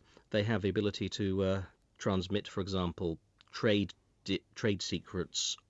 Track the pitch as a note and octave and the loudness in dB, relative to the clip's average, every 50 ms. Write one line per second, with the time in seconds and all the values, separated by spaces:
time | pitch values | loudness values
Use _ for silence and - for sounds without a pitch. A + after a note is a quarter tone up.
0 | - _ - - - _ - A2 G2 G#2+ A#2 G#2 F#2 G2+ F#2 A2 G#2 G#2 G2 - | -14 _ -20 -20 -12 _ 0 0 2 2 2 2 2 2 2 2 2 0 0 -2
1 | G2+ F#2+ - - G#2+ G2 F#2+ F#2+ F#2+ F#2+ F#2+ G2 F#2+ - - _ _ _ _ - | -4 -4 -2 -2 0 0 2 2 2 2 2 0 -2 -6 -12 _ _ _ _ -4
2 | - A#2 G2 F#2+ F2 F2+ G2 G2 - - - - F#2+ F2+ G2 F#2 F2+ F2 D#2+ - | -2 0 0 2 0 0 -2 -2 -2 -2 -4 -4 -4 -2 0 0 0 0 -2 -2
3 | F2+ E2+ D#2+ - - _ _ _ - _ - - - A#2 G#2 G#2 G2+ F2+ - - | -2 -2 -2 -4 -8 _ _ _ -20 _ -8 0 2 4 4 4 2 0 -4 -12
4 | _ _ _ _ _ - F#2+ F2 - _ _ - - A2+ G2+ F#2 - - - E2+ | _ _ _ _ _ -2 -2 -2 -2 _ _ -2 0 0 0 0 -2 -4 -4 -4
5 | - - - F#2+ E2+ - - - - - - - - _ | -6 -6 -4 -4 -4 -4 -4 -4 -4 -4 -4 -8 -10 _